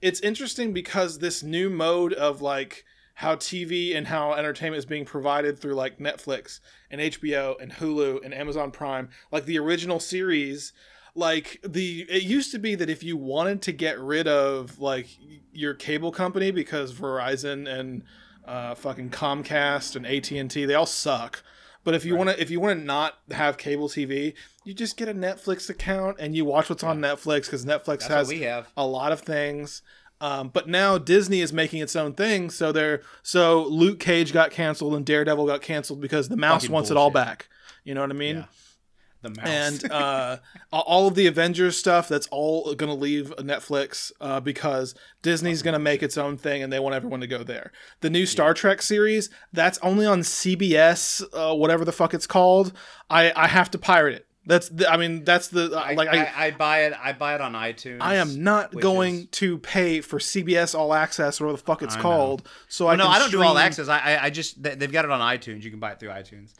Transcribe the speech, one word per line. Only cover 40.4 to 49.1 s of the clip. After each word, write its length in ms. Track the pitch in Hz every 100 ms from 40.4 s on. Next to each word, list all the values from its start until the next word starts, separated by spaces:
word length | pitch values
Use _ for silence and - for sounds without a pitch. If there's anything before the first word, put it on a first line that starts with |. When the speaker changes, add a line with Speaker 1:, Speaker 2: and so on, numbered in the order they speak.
| - - -
Speaker 1:
a-, 40 | 156
all 300 | 160 175 196
of 80 | 185
the 120 | 180
Avengers 480 | 156 170 170 180 170
stuff, 320 | 190 175 170
that's 200 | 147 -
all 420 | 139 151 160 151 143
gonna 180 | 151 139
leave 380 | 143 147 139 156
Netflix, 720 | 139 143 - 143 139 - - -
uh, 180 | 143 135
because 560 | 131 135 151 135 127 - - _
Disney's 360 | 165 165 175 160
Speaker 2:
Fucking 120 | 165
Speaker 1:
gonna 100 | 151
make 160 | 151 143
Speaker 2:
bullshit. 120 | 147
Speaker 1:
its 60 | 151
own 200 | 143 143
thing 260 | 147 143
and 80 | 135
they 80 | 135
want 160 | 135 135
everyone 240 | - 127
to 80 | 123
go 160 | 120
there. 300 | 117 120 - - - _
The 100 | 160
new 160 | 175 185
Star 240 | - 151
Speaker 2:
Yeah. 40 |
Speaker 1:
Trek 280 | 214 202 196
series, 480 | - 208 214